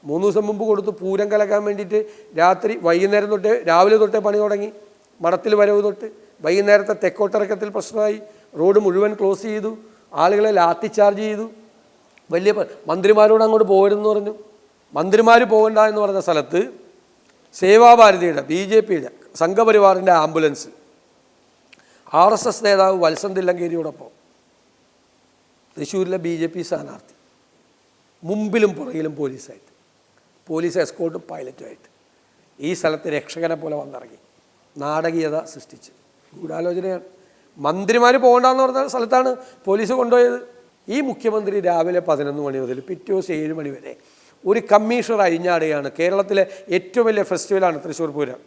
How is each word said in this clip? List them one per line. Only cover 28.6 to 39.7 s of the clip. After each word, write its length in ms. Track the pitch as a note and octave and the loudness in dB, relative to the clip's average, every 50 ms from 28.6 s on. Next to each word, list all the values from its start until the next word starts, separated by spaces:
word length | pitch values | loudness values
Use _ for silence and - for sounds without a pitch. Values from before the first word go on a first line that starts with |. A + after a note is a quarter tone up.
| G#3+ G3+ F3+ - | 0 0 -2 -4
പുറകിലും 360 | - F3 E3 D#3+ D#3 D#3 D3+ C#3+ | -12 -10 -8 -8 -8 -8 -8 -8
പോലീസായിട്ട്, 500 | D3+ C3+ C3 B2+ - - A#2 G2+ _ _ _ _ _ _ _ _ _ _ _ _ _ _ _ _ _ _ | -8 -8 -8 -12 -18 -20 -20 -20 _ _ _ _ _ _ _ _ _ _ _ _ _ _ _ _ _ _
പോലീസ് 300 | D#3+ D#3+ E3+ F3 E3+ F3+ D#3+ | -8 -6 -6 -4 -4 -4 -4
എസ്കോർട്ടും 380 | - - - F3+ E3 D#3+ E3+ E3 - | -4 -6 -8 -8 -8 -8 -10 -16 -14
പൈലറ്റുമായിട്ട് 580 | - D#3 C#3 B2+ C3 - A#2 A#2 A2+ _ _ _ _ _ _ _ _ _ _ _ _ _ _ _ _ _ C#3 | -16 -16 -16 -16 -18 -18 -20 -20 -20 _ _ _ _ _ _ _ _ _ _ _ _ _ _ _ _ _ -8
ഈ 60 | D3+ F3+ F3 | -8 -8 -4
സ്ഥലത്ത് 280 | - D#3+ D#3 D3+ - F3 D3 | -4 -4 -4 -4 -6 -6 -6
രക്ഷകനെ 400 | D3 - - - E3 E3 E3 E3 D#3 D#3 | -6 -8 -10 -12 -8 -6 -6 -6 -6 -8
പോലെ 140 | D#3 D3+ D3 C#3+ | -10 -8 -8 -10
വന്നിറങ്ങി 380 | C#3 C3+ B2 B2 A#2 - - _ _ _ _ _ _ _ _ _ _ _ D3 C#3+ | -12 -16 -20 -20 -20 -20 -20 _ _ _ _ _ _ _ _ _ _ _ -10 -8
നാടകീയത 540 | D3 D3+ D#3 D#3+ E3+ E3 E3+ D#3+ D#3 D3 D#3 D#3+ - - | -6 -4 -4 -4 -4 -4 -4 -4 -4 -4 -6 -8 -10 -18
സൃഷ്ടിച്ച് 400 | - - _ - A#2 _ - _ _ _ _ _ _ _ _ _ | -20 -20 _ -20 -20 _ -20 _ _ _ _ _ _ _ _ _
ഗൂഢാലോചനയാണ്. 680 | - F3+ D#3+ D#3 E3 E3 F3 F3 F3+ F#3 F#3+ F#3 F3 - - _ _ _ _ _ _ _ _ _ - C#3+ | -18 -14 -12 -10 -6 -6 -4 -4 -4 -6 -6 -8 -8 -10 -16 _ _ _ _ _ _ _ _ _ -6 -4
മന്ത്രിമാർ 480 | C#3+ D#3+ F#3 G3 - A#3 A#3+ A#3+ A#3+ B3+ C4+ A#3 | -4 -4 -2 -2 0 0 2 4 4 4 4 4
പോകണ്ടെന്ന് 380 | B3+ A#3+ B3 B3 B3+ B3+ C4 C4 | 4 4 4 4 2 2 2 0
പറഞ്ഞ 160 | B3+ B3+ C4+ C4+ C#4 - | 0 0 -4 -6 -4 -4
സ്ഥലത്താണ് 360 | B3+ A#3 A3 C4 B3+ B3+ C4 B3+ B3 - - - _ _ | -6 -4 0 0 0 2 0 -4 -6 -10 -20 -20 _ _
പോലീസ് 280 | G3 | -2